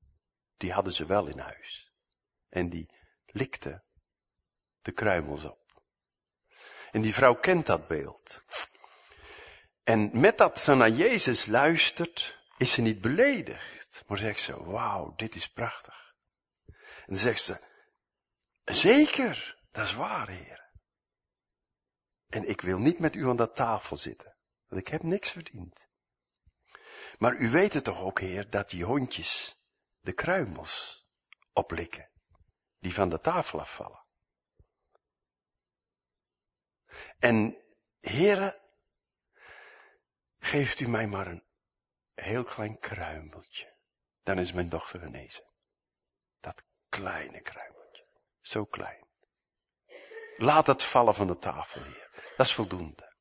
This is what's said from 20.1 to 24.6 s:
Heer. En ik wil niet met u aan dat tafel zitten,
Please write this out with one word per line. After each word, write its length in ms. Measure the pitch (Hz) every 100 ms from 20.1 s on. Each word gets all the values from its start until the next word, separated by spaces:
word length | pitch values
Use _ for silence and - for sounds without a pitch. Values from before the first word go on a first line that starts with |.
| - 101
Heer. 440 | 90 85 - - - _ _ _ _ _ _ _ _ _ _ _ _ _ _ -
En 200 | 113 101
ik 120 | 101
wil 180 | 90 92
niet 200 | 131 175
met 160 | 156
u 140 | - 131
aan 80 | 120
dat 180 | 113
tafel 420 | - 120 107 - -
zitten, 400 | - - - _ _ _